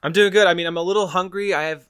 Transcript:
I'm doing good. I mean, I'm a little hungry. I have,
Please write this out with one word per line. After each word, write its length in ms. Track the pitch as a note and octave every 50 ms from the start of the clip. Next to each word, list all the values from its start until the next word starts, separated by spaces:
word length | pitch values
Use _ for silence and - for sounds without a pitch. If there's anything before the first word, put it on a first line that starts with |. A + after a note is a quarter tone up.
| -
I'm 100 | C#3+ E3
doing 180 | G3 G#3 G3+
good. 160 | F#3+ G#3 G#3
I 60 | F#3 F3
mean, 140 | E3+ E3+
I'm 100 | E3+ E3
a 60 | E3+ E3+
little 240 | F3+ G3 G#3+ G#3
hungry. 480 | F3+ D3 F#3 F#3 F#3+ F3+ G3 G3+ G3+ F#3
I 80 | D3 D3+ D#3+
have, 200 | D#3+ D3 C3 _